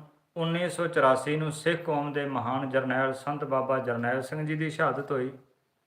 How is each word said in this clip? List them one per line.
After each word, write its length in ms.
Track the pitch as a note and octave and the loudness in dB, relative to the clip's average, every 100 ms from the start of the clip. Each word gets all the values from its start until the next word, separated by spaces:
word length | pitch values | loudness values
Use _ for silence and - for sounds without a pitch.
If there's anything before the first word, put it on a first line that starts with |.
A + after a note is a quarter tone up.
| - _ _ E3+ | -10 _ _ -4
ਉੱਨੀ 320 | E3 E3+ F3 | -2 0 -2
ਸੌ 180 | E3+ E3+ | -2 0
ਚੁਰਾਸੀ 480 | E3 C3 C3 D3 D#3 | 4 6 6 4 0
ਨੂੰ 140 | D#3 | 0
ਸਿੱਖ 300 | D3+ E3 E3 | 0 0 0
ਕੌਮ 320 | E3 D3 C#3+ | 0 -2 0
ਦੇ 120 | C#3+ C#3+ | -2 -2
ਮਹਾਨ 440 | C3 A2+ C3+ C#3 | -2 -2 -2 0
ਜਰਨੈਲ 440 | C3+ B2+ C3 C3+ | 0 2 0 0
ਸੰਤ 300 | C3 D3 D3 | -2 -4 -4
ਬਾਬਾ 360 | C#3 C3 C3 C3 | 0 0 2 0
ਜਰਨੈਲ 420 | A#2+ A#2 A#2+ C3 | 0 0 0 -2
ਸਿੰਘ 260 | B2+ D#3 D3+ | -2 -4 -2
ਜੀ 80 | D#3 | -2
ਦੀ 140 | D#3 | -2
ਸ਼ਹਾਦਤ 420 | D#3 E3 C#3+ C#3+ | 0 0 0 -2
ਹੋਈ। 260 | C3+ C3 - _ _ _ _ | -2 -2 -6 _ _ _ _